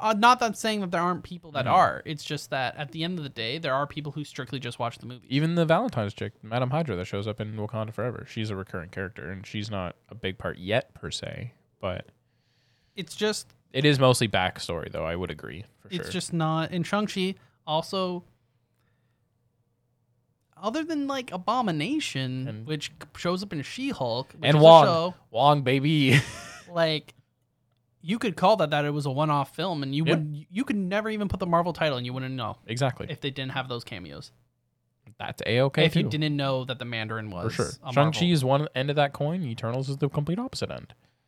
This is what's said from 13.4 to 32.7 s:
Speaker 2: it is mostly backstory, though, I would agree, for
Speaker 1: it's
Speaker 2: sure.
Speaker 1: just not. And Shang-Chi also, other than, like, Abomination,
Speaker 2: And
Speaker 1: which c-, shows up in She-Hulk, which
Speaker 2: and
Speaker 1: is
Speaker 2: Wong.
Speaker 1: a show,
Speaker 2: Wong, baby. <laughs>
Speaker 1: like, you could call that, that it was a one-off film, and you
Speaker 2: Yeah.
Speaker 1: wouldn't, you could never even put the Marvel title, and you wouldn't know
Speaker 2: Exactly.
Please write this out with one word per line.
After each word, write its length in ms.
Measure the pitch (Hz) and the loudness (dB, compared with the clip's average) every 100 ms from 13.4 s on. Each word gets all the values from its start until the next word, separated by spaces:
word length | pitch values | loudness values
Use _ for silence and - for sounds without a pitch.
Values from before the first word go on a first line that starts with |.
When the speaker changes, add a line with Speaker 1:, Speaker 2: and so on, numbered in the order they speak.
| - _ _ | -8 _ _
Speaker 2:
it 120 | 131 | 2
is 140 | 147 139 | 4 6
mostly 260 | 131 123 113 | 6 6 2
backstory, 600 | 98 92 - - 85 - | 2 0 -2 -6 -6 -6
though, 140 | 80 | -6
I 100 | 80 | -4
would 160 | 85 90 | -4 -4
agree, 340 | 76 55 73 110 _ | -8 -12 -14 -16 _
for 100 | - | -12
Speaker 1:
it's 80 | 180 - | -10 -6
Speaker 2:
sure. 40 | |
Speaker 1:
just 200 | 180 - | -6 -4
not. 380 | 170 160 160 160 | -2 0 0 -2
And 120 | 180 160 | -4 -2
Shang-Chi 480 | 202 214 196 185 190 _ _ - | -2 -2 -2 -4 -4 _ _ -4
also, 580 | 156 165 196 185 180 - _ _ _ _ _ _ _ _ _ _ _ _ _ _ _ _ _ _ _ _ _ _ - | -4 -2 -2 -2 -4 -10 _ _ _ _ _ _ _ _ _ _ _ _ _ _ _ _ _ _ _ _ _ _ -10
other 280 | 208 277 | -4 -4
than, 220 | 320 311 277 | -2 -2 -2
like, 260 | 269 254 | -4 -6
Abomination, 1120 | 185 180 247 220 156 147 311 - 135 131 127 127 | -6 -2 0 0 0 -2 -2 -4 -4 -4 -4 -6
Speaker 2:
And 180 | 107 117 | -8 -6
Speaker 1:
which 220 | 156 - - | -6 -8 -14
c-, 60 | - - | -20 -6
shows 260 | 175 185 | -4 -2
up 100 | 202 | -4
in 100 | 160 | -8
She-Hulk, 680 | 135 - 269 233 123 117 139 | -8 -8 -6 -4 -4 -4 -6
which 60 | - | -2
Speaker 2:
and 140 | 131 151 | 4 10
Speaker 1:
is 40 | |
Speaker 2:
Wong. 220 | 160 165 | 12 12
Speaker 1:
a 20 | 147 | 12
show, 280 | 165 170 175 _ | 6 0 -6 _
Speaker 2:
Wong, 320 | 110 143 147 | 4 6 6
baby. 560 | 123 135 143 156 131 135 - - | 4 2 4 4 6 4 4 -6
<laughs> 240 | - - - | -16 -18 -6
Speaker 1:
like, 440 | 175 165 156 - - _ _ _ _ _ _ _ _ | 0 0 0 -6 -20 _ _ _ _ _ _ _ _
you 160 | 160 226 | -4 -2
could 180 | 208 160 | -2 2
call 200 | 185 214 | 4 4
that, 140 | 151 | 2
that 140 | 147 | 0
it 60 | 147 | 0
was 160 | 147 143 | -2 -2
a 40 | |
one-off 440 | 131 156 147 135 | 0 2 2 0
film, 280 | - 185 160 | -4 -4 -4
and 120 | 135 | -2
you 100 | 139 | 0
Speaker 2:
Yeah. 60 | 160 | 2
Speaker 1:
wouldn't, 340 | 165 151 147 151 | 2 0 -8 -8
you 140 | 185 | -6
could 120 | 269 208 | -2 -2
never 320 | 185 202 220 | -2 -2 -2
even 200 | 214 202 | -2 -4
put 120 | 190 | -2
the 60 | 185 | 2
Marvel 260 | 170 175 | 2 2
title, 240 | 156 156 127 | 0 0 0
and 80 | |
you 80 | 123 | -4
wouldn't 220 | 127 131 | -6 -6
know 240 | 131 113 - | -6 -6 -8
Speaker 2:
Exactly. 400 | - | -8